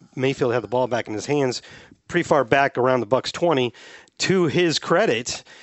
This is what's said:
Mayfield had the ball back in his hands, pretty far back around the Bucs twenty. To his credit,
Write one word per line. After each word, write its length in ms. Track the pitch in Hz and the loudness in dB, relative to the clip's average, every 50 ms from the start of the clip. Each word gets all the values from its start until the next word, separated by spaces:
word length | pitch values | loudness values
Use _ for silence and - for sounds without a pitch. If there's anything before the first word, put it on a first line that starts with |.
| - - _ | -20 -14 _
Mayfield 400 | 135 127 139 135 - 143 120 117 | -2 -2 -2 0 0 -2 0 0
had 80 | 123 | -2
the 60 | 104 98 | -2 -2
ball 180 | 123 127 127 | -2 -2 0
back 220 | 113 123 113 - 101 | 0 -2 -4 -4 -4
in 40 | 107 | -6
his 120 | 104 98 | -6 -4
hands, 340 | 131 143 147 135 127 117 - - - - - - - - _ _ | -2 0 0 0 0 -2 -6 -10 -16 -20 -20 -20 -20 -20 _ _
pretty 200 | - - 170 160 | -4 -2 -2 0
far 180 | - 165 143 127 | 2 2 2 2
back 340 | 110 143 139 139 131 - 131 | 2 2 2 2 2 0 0
around 220 | 123 131 131 123 | 2 2 2 2
the 60 | 110 | 0
Bucs 260 | 104 131 120 - - | 0 -2 -2 -2 -4
twenty. 420 | - - 170 175 151 131 123 113 - - - - - - - _ _ - | -4 -2 0 2 2 2 0 -2 -4 -8 -18 -20 -20 -20 -20 _ _ -4
To 260 | - - 185 190 175 | -2 0 2 2 2
his 320 | 143 175 180 180 165 143 - | 2 2 2 2 2 0 -2
credit, 640 | - - 165 180 226 175 117 113 123 - - - - - - - | 0 0 2 2 2 2 0 -2 -4 -6 -10 -10 -12 -18 -20 -20